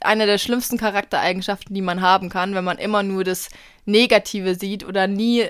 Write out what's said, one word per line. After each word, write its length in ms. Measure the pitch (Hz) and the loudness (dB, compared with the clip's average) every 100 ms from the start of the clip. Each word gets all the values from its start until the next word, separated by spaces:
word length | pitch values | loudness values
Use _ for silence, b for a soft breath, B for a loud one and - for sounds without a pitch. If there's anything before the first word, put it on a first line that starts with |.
einer 220 | - 214 208 | 0 2 2
der 120 | 202 | 2
schlimmsten 400 | - 247 - 240 | 0 -2 -2 -2
Charaktereigenschaften, 960 | 220 196 - - 180 185 185 202 - | -2 -2 -2 -2 -2 -2 -4 -6 -8
die 80 | 196 | -6
man 200 | 185 180 | -4 0
haben 280 | 185 190 185 | 4 4 2
kann, 260 | 185 185 190 | -4 -4 -2
wenn 80 | 180 | -4
man 120 | 175 | -4
immer 260 | 202 214 | -2 0
nur 200 | 196 190 185 | 0 -2 -2
das 240 | 180 - B B B - | -4 -8 B B B 2
Negative 680 | 214 240 214 - 208 185 180 | 4 6 4 2 -4 -2 -2
sieht 300 | 196 202 - | -4 -8 -4
oder 220 | 196 190 | -2 0
nie 380 | 202 233 240 | 0 2 2